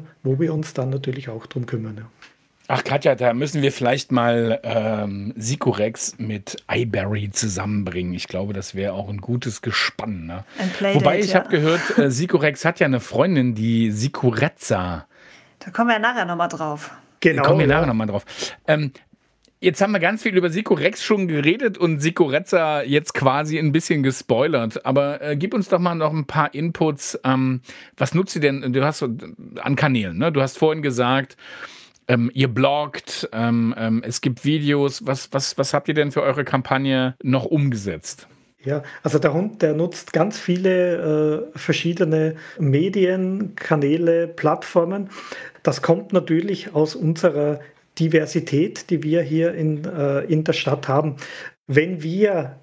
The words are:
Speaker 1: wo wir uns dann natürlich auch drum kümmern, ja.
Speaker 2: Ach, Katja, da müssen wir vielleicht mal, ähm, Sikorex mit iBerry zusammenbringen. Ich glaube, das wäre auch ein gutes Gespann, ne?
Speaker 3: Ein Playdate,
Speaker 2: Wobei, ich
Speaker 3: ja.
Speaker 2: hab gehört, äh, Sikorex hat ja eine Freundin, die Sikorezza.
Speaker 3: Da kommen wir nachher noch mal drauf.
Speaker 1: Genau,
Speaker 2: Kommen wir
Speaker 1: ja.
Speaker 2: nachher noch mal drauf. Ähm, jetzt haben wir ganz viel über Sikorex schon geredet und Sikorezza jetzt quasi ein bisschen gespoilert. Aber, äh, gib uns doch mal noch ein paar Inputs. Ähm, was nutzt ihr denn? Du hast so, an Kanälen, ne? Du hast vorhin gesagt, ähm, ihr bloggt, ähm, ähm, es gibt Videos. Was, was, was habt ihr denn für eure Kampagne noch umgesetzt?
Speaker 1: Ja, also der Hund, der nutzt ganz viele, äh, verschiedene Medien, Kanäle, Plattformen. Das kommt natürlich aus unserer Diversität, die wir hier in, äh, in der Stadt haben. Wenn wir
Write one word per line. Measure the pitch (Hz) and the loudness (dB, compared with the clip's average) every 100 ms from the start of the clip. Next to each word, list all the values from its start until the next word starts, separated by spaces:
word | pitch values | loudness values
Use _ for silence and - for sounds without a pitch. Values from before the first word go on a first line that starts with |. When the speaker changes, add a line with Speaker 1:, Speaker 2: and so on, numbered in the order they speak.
| 160 _ | -4 _
Speaker 1:
wo | 131 135 | -2 0
wir | 160 | 0
uns | 160 156 | -2 -4
dann | - 127 | -4 -4
natürlich | 139 135 127 127 | -4 -4 -6 -8
auch | 113 | -12
drum | - 127 120 | -10 -8 -6
kümmern, | 117 110 107 | -6 -6 -10
ja. | 110 _ - _ _ _ - | -16 _ -20 _ _ _ -4
Speaker 2:
Ach, | 127 | -2
Katja, | - 139 151 127 | 0 2 2 4
da | 123 | 2
müssen | 117 143 151 | 2 0 2
wir | 139 | 0
vielleicht | - 120 139 - | 2 0 0 0
mal, | 127 120 117 117 113 | 2 4 2 2 0
ähm, | 113 113 107 107 104 98 101 - | 0 -2 0 -2 -4 -4 -8 -6
Sikorex | 110 143 131 104 107 117 - - | -4 0 0 2 0 -2 -8 -6
mit | 110 104 - - - | -6 -6 -8 -14 -6
iBerry | - 120 104 95 104 101 | -2 -2 -2 -2 -2 -2
zusammenbringen. | - 113 95 101 104 95 90 90 | -2 -2 -2 -2 -2 -2 -4 -4
Ich | 90 - | -6 -6
glaube, | 92 101 | -6 -4
das | 98 92 | -6 -8
wäre | 95 98 | -6 -4
auch | 95 98 | -4 -8
ein | 101 | -8
gutes | 95 123 123 104 | -4 -4 -4 -6
Gespann, | - - - - 113 98 | -4 -2 -2 -4 -8 -8
ne? | 82 87 - - | -8 -12 -12 -6
Speaker 3:
Ein | 185 | -6
Playdate, | - 196 202 | -2 2 4
Speaker 2:
Wobei, | - - | 4 2
ich | 196 | 4
Speaker 3:
ja. | 190 | 2
Speaker 2:
hab | 180 | 2
gehört, | 170 151 170 170 220 | 2 2 2 2 2
äh, | 143 | 2
Sikorex | 123 180 170 151 139 | 2 0 2 2 0
hat | 160 170 | -2 2
ja | 151 | 2
eine | 127 | 2
Freundin, | - 117 170 160 123 | -2 2 4 4 2
die | 107 113 113 113 | 0 2 2 2
Sikorezza. | 104 131 - 127 117 151 - - 104 90 85 - _ - - _ _ | 0 -2 0 0 2 -2 -2 -2 0 0 -6 -10 _ -20 -20 _ _
Speaker 3:
Da | - | -10
kommen | 180 233 | -2 2
wir | 220 | 2
nachher | 226 240 | 2 0
noch | 180 | -4
mal | 170 170 | -2 -2
drauf. | 151 156 147 - - _ _ | -2 -6 -6 -10 -18 _ _
Speaker 1:
Genau, | 165 - | 2 4
Speaker 2:
Kommen | 147 151 | 4 6
wir | 139 | 6
Speaker 1:
ja. | 151 | 4
Speaker 2:
nachher | 156 | 2
noch | |
mal | 110 110 | 0 0
drauf. | 98 - - - - - | -4 -6 -10 -10 -8 0
Ähm, | 151 147 - _ _ _ _ _ _ | 0 0 -8 _ _ _ _ _ _
jetzt | 180 160 | 0 2
haben | - | 2
wir | 202 | 2
ganz | 170 214 | 0 0
viel | 233 185 | 0 2
über | 175 | 2
Sikorex | 165 220 170 156 - | -2 0 2 2 -2
schon | - 208 180 | 0 0 2
geredet | 151 143 226 247 185 | 2 2 2 0 0
und | 175 156 | 0 2
Sikorezza | 156 - 156 143 185 180 160 147 | 0 2 2 2 2 2 2 0
jetzt | 131 147 151 | 2 0 0
quasi | - 135 139 151 156 | 2 2 2 0 0
ein | 156 | 2
bisschen | 151 - 156 | 2 2 2
gespoilert. | 135 131 - 117 151 143 113 - | 2 0 0 2 4 2 0 -2
Aber, | 131 135 143 147 | 0 2 2 -2
äh, | 147 147 | -4 -4
gib | 190 | -2
uns | 220 185 | -2 2
doch | 175 | 2
mal | 175 | 2
noch | 170 156 | 0 0
ein | 156 143 | 0 -2
paar | 160 147 | 0 0
Inputs. | 139 165 - 156 143 - - | 0 -4 0 0 0 -4 -2
Ähm, | 131 131 131 127 - - - - | 0 2 2 0 -6 -18 -20 -4
was | 135 | 0
nutzt | 165 190 | 0 0
ihr | 170 | 0
denn? | 147 139 131 | 0 0 -2
Du | 127 | 0
hast | 143 151 | 0 0
so, | 135 113 80 80 - - | -4 -6 -10 -16 -16 -8
an | - 135 | -2 2
Kanälen, | 147 123 95 82 | 2 2 0 0
ne? | 160 | 0
Du | 143 | 2
hast | 135 - | 0 2
vorhin | 156 160 | 2 2
gesagt, | 147 120 123 135 131 - - - - - - _ - | -2 0 2 2 -2 -10 -20 -18 -18 -18 -20 _ 0
ähm, | 123 - | 2 2
ihr | 131 135 | 2 0
bloggt, | 113 135 143 147 - - - - | 2 2 2 -2 -8 -10 -8 -6
ähm, | 113 117 117 113 120 | -2 0 2 0 0
ähm, | 113 113 | 0 0
es | 120 123 | -2 -2
gibt | 135 123 | -2 -2
Videos. | 143 151 143 143 139 135 117 | 0 0 2 2 0 -2 -4
Was, | 131 - | -4 -2
was, | 139 - - | -2 -2 0
was | 139 | 0
habt | 143 - | 0 0
ihr | |
denn | 151 147 | 0 0
für | 147 | 0
eure | 139 139 | 0 0
Kampagne | 135 131 127 135 139 131 127 127 | 0 -2 0 0 2 2 0 -2
noch | 131 131 | 0 0
umgesetzt? | 113 156 139 113 98 80 - - - _ _ _ | 2 0 2 0 -4 -6 -6 -8 -10 _ _ _
Speaker 1:
Ja, | 131 147 - - | -4 -4 -6 -6
also | 151 147 | 0 2
der | 147 | 2
Hund, | 156 208 - | 2 -2 0
der | 156 | 0
nutzt | 151 175 - - | 2 -2 -4 -6
ganz | 160 190 - | -2 0 -2
viele, | - 180 185 185 180 170 165 151 151 151 156 | -2 0 2 2 2 0 0 0 0 -2 -6
äh, | - | -8
verschiedene | - 156 165 170 165 160 156 160 - - | -2 -2 0 0 2 2 0 -4 -12 -2
Medien, | 147 139 185 196 180 185 185 196 196 - | 2 2 2 2 2 2 -2 -2 -6 -8
Kanäle, | - 156 143 160 170 170 170 | -2 0 2 2 2 2 0
Plattformen. | 170 156 160 - 180 170 196 190 - - - - - | -2 0 0 0 0 0 -2 -6 -12 -16 -16 -16 -6
Das | - 131 | -4 -2
kommt | - 170 202 | 2 0 2
natürlich | 185 170 165 202 185 - | 0 2 0 0 -6 -4
aus | 151 156 | 0 0
unserer | - 160 160 180 147 147 143 - _ _ - | 0 -2 2 2 2 0 -2 -8 _ _ -2
Diversität, | 160 175 151 165 - 143 196 - - | 2 2 2 -2 0 0 0 -2 -4
die | 165 | -2
wir | 151 165 | 2 0
hier | 143 156 165 | 2 0 0
in, | 170 156 151 | 0 -2 -2
äh, | 156 165 143 139 | -4 -2 0 0
in | 214 156 | 0 0
der | 156 | 0
Stadt | 156 - 139 - | -2 0 -2 0
haben. | 135 156 135 - - - - - | 0 0 -4 -12 -14 -16 -18 -2
Wenn | 139 165 180 | 0 0 -4
wir | 160 185 208 180 135 - | -4 0 2 2 -4 -10